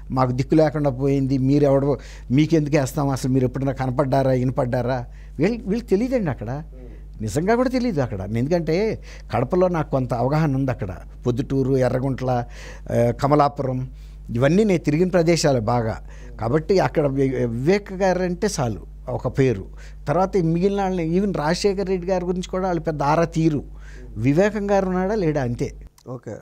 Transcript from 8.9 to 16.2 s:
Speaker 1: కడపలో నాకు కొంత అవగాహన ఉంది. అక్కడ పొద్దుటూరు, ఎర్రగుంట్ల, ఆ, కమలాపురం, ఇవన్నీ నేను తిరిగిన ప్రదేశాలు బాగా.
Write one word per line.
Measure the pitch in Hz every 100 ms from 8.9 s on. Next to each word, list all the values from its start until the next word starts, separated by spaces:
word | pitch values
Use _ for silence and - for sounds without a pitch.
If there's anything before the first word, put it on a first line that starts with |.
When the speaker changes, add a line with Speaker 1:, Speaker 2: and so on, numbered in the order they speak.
| 151 - - - -
Speaker 1:
కడపలో | - 180 185
నాకు | 170 -
కొంత | 135 123
అవగాహన | 120 127 151 156 135
ఉంది. | 135
అక్కడ | 117 95 85 - - 123
పొద్దుటూరు, | 117 120 135 131 135
ఎర్రగుంట్ల, | 123 127 135 123 127 123 117 - - - -
ఆ, | 113 120
కమలాపురం, | 117 139 147 143 143 127 127 127 - - - -
ఇవన్నీ | 117 139 185
నేను | 220 175
తిరిగిన | - 151 185
ప్రదేశాలు | 180 165 165 151 127
బాగా. | 107 123 110 90 - -